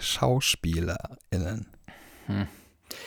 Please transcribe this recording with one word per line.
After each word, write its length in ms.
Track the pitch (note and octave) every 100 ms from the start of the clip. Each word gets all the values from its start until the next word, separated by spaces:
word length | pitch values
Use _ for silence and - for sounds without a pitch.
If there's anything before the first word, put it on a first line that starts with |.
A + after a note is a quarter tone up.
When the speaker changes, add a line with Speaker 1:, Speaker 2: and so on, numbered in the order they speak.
Speaker 1:
SchauspielerInnen? 1600 | - - B2+ B2+ - - E2 E2 F2 E2+ - - _ F#2 E2+ A2+ - - - - - - -
Speaker 2:
Hm. 200 | G2+ G2 - - _ _ -